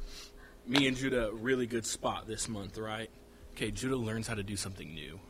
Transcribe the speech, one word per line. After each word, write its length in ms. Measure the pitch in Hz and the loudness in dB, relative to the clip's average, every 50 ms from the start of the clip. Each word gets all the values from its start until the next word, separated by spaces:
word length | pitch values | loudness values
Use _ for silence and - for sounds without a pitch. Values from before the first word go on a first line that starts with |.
| - - - - - - - - - - - - - | -4 -6 -8 -12 -12 -14 -16 -18 -18 -18 -18 -12 -2
me 200 | 123 127 143 135 | 4 6 6 8
and 100 | 131 127 | 6 4
Judah, 340 | 123 135 131 127 123 113 104 | 4 2 4 4 4 4 2
really 340 | 110 110 113 127 131 127 120 | 0 0 2 4 4 4 4
good 200 | 110 120 113 107 | 2 0 0 0
spot 400 | - - - - 120 98 - - | -2 -2 0 0 0 0 0 -4
this 220 | 110 107 - - 120 | -4 -4 -4 -2 -2
month, 280 | 110 101 95 - - 110 | -2 -4 -4 -6 -6 -4
right? 320 | 107 107 107 113 113 - - - - - - - - - | -4 -2 -2 -4 -4 -8 -10 -16 -20 -20 -20 -18 -18 -14
Okay, 180 | - - 127 107 | -4 -2 0 0
Judah 260 | 101 98 123 131 135 | 0 0 2 2 2
learns 300 | 127 113 110 113 113 107 | 2 2 2 0 0 0
how 80 | 117 113 | 0 -2
to 80 | 101 | -2
do 140 | 98 101 101 | -2 -2 -2
something 360 | 98 - 95 95 - 80 76 82 | -2 -2 -4 -6 -8 -8 -8 -8
new. 260 | 78 73 71 80 95 - | -8 -8 -8 -10 -12 -14